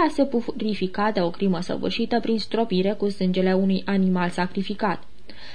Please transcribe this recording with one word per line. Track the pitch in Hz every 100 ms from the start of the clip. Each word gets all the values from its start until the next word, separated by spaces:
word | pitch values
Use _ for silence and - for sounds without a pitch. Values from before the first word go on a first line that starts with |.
| 311
a |
se | 302 277
purifica | 240 - - 214 196 185 208 214
de | 208
o | 175
crimă | - 196 170
săvârșită | 185 - 190 190 226 233
prin | 226 220
stropire | - 214 226 180 190
cu | 208 202
sângele | 196 185 185 185
unui | 185 190 190 -
animal | 196 185 180 175
sacrificat. | 180 185 202 190 196 208 - - - - - -